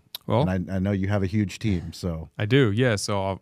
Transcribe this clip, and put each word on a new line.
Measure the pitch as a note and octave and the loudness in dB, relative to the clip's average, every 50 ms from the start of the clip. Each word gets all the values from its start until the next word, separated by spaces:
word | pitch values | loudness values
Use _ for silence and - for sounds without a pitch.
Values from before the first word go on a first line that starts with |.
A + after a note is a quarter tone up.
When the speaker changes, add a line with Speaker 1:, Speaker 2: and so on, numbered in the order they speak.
| _ _ - - - | _ _ -18 -12 -4
Speaker 1:
Well, | - G#2+ A#2 D3+ | 0 0 2 2
Speaker 2:
And | F3+ - F#2+ F2 - | 2 0 0 -2 -2
I, | F#2+ | -2
I | F#2 | 0
know | F#2+ G2+ | 0 0
you | G#2 F#2+ F#2+ | 0 0 0
have | G2 G#2 G2+ F#2+ | 2 2 2 0
a | |
huge | F2+ G#2 G#2+ G#2 F2+ - | 0 0 0 0 0 -4
team, | - - G#2+ F#2+ E2+ E2+ E2+ - | -4 -2 0 0 0 -2 -6 -10
so. | - - F2 E2 D#2+ D#2+ - - | -6 -6 -6 -6 -6 -10 -12 -6
Speaker 1:
I | - G#2+ | -6 0
do, | G#2 B2+ C#3+ C3 G#2 | 4 4 6 6 4
yeah. | G2+ A#2 C3 B2 G#2+ | 4 2 2 2 0
So, | F#2+ - - G#2 G2 F#2+ | 0 -2 -4 -4 -2 -2
uh, | G2 F#2+ - | -4 -4 -6